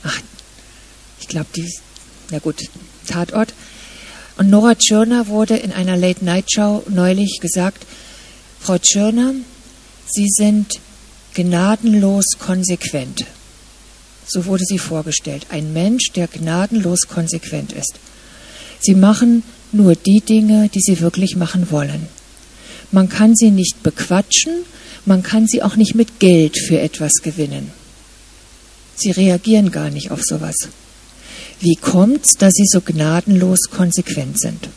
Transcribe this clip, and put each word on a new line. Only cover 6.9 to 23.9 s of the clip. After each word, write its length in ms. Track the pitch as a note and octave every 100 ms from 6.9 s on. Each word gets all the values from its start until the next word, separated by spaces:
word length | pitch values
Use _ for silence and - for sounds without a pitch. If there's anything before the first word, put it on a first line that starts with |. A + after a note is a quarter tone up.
| F#3 F3+ F#3+ G3+ -
gesagt: 440 | E3+ F#3 F#3 - - - - - - - - -
"Frau 160 | - F3+
Tschirner, 560 | - G3+ G#3 A3+ B3+ C4+ B3 - - - - - -
Sie 220 | - G3+
sind 500 | G3 G#3 G#3 G3+ - - - - - -
gnadenlos 880 | - F3+ F3 F#3+ G#3+ A3+ G#3+ G3 G3 G3 -
konsequent." 880 | - F#3 F#3 F3 - D3 C3 - - - - - - - - - - - -
So 200 | F#3 F3+
wurde 180 | F#3+
sie 160 | F#3 F#3+
vorgestellt. 680 | D#3 D#3+ D#3 D3 - C#3+ -
Ein 240 | D#3+ D3+
Mensch, 400 | D#3 F#3 B3 - -
der 120 | E3+
gnadenlos 840 | - E3 E3+ G3+ A3+ F3 F3+ -
konsequent 640 | - E3 E3 - D3+ C#3+
ist. 220 | - - - - - - - - - - -
Sie 160 | - F#3+
machen 480 | G3 G#3+ A#3+ A#3 - - -
nur 220 | G#3+ G3 E3
die 260 | - G3+
Dinge, 480 | - A3 G#3+ G#3+ G#3+
die 60 | G3
sie 220 | F#3 F3
wirklich 340 | E3 F3+ F#3 F3
machen 340 | E3 F#3 F3
wollen. 380 | D3+ C#3+ D3+ D#3+ - - - - - - - -
Man 180 | F#3+ F#3
kann 260 | - G#3+ A3+
sie 160 | A3+
nicht 320 | G3 F3 -
bequatschen, 800 | -